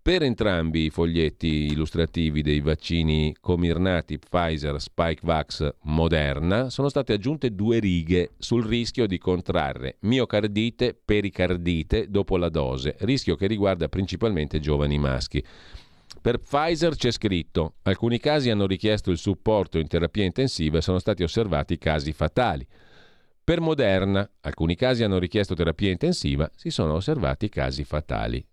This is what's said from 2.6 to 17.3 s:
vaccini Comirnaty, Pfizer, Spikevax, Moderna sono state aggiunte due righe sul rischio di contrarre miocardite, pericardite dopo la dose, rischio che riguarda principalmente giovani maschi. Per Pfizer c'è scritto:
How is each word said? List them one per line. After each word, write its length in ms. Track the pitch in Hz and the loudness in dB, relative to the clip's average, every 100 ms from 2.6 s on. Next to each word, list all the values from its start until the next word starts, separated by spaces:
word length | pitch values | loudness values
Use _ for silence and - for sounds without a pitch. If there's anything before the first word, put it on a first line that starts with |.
vaccini 760 | 73 76 - 85 78 78 78 - | 0 -2 -2 0 2 2 0 -2
Comirnaty, 800 | - 87 87 82 92 87 76 73 | -2 0 2 2 0 0 -2 -10
Pfizer, 640 | - 90 85 80 73 71 | -4 -2 0 -2 -4 -6
Spikevax, 920 | - - 85 80 82 80 73 - 73 - | -8 -2 -2 0 0 0 -2 -4 -4 -4
Moderna 880 | 76 78 82 80 73 69 82 104 131 | -2 0 2 2 0 -2 0 0 -2
sono 180 | - 139 | -2 -2
state 240 | 143 127 | -2 -2
aggiunte 420 | 107 104 151 127 | -2 -2 -2 -4
due 240 | 98 104 117 | -2 0 2
righe 520 | 104 87 80 90 87 - | 2 0 2 0 0 -6
sul 260 | - 120 | -2 0
rischio 420 | 107 120 117 - 110 | 0 -2 -2 -2 -2
di 120 | 90 | 0
contrarre 800 | - 90 - 90 71 64 64 - | -2 -2 0 -2 -2 -4 -10 -6
miocardite, 960 | 101 131 117 107 104 104 113 - 123 - | 0 0 2 0 0 0 -2 0 -4 -4
pericardite 1040 | - 104 98 - 90 90 85 85 76 107 107 | 0 0 0 0 0 0 0 0 0 -2 0
dopo 300 | 101 98 90 | -2 0 0
la 100 | 87 | 0
dose, 480 | 80 67 65 67 - | 0 -2 -2 -4 -4
rischio 360 | 98 135 - 82 | -2 0 0 0
che 100 | 98 | 0
riguarda 400 | 107 98 92 80 | 0 0 0 -2
principalmente 720 | 90 95 85 113 92 76 80 | -2 -4 -2 -2 0 -2 -2
giovani 380 | 73 73 73 73 | 0 0 2 0
maschi. 460 | 71 64 65 73 - - - - - - _ - | 0 -2 -2 -4 -6 -16 -20 -20 -20 -20 _ -4
Per 160 | 117 117 | -2 -2
Pfizer 560 | - 139 160 165 170 | 0 0 0 2 0
c'è 160 | 143 123 | 2 0
scritto: 640 | 113 107 | 0 0